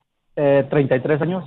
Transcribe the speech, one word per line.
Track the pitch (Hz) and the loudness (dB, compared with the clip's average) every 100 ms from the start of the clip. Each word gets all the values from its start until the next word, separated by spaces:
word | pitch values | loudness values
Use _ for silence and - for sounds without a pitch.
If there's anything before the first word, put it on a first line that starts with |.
| _ _ _ - | _ _ _ -2
la, | 143 139 | 2 2
eh, | 135 | 2
treinta | 151 131 | 0 0
y | 131 | 0
tres | 135 151 | 0 -2
años. | 160 185 | -2 -4